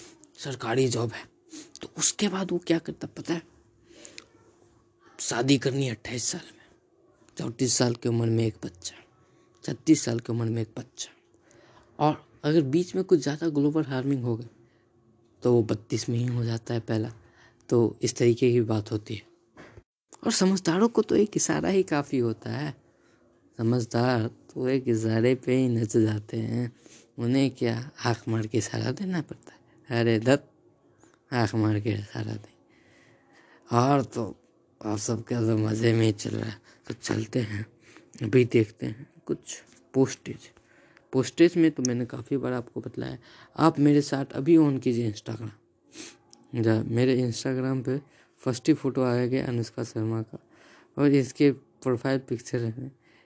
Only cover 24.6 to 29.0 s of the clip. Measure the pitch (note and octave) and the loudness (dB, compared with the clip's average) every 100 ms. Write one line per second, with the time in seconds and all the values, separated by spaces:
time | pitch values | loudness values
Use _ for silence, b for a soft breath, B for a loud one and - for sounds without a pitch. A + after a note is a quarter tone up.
24.6 | B2+ C3+ B2 A2+ A2+ A2 A#2+ B2+ - B2+ | -2 0 0 0 2 2 2 2 2 2
25.6 | C3 A2+ A2+ A#2+ A2 G#2+ G#2 A#2 A2 A#2 | 2 0 2 2 2 0 -4 -6 -4 -4
26.6 | A#2+ - B B B - A#2 C3+ C3+ B2 | -6 -8 B B B -6 0 2 0 0
27.6 | A#2+ A#2 C#3 - B2 A2 - A2+ G#2+ A#2 | -2 -2 -6 -4 -2 -2 -2 -4 -2 -2
28.6 | - A2+ A2+ - | -2 -4 -4 -4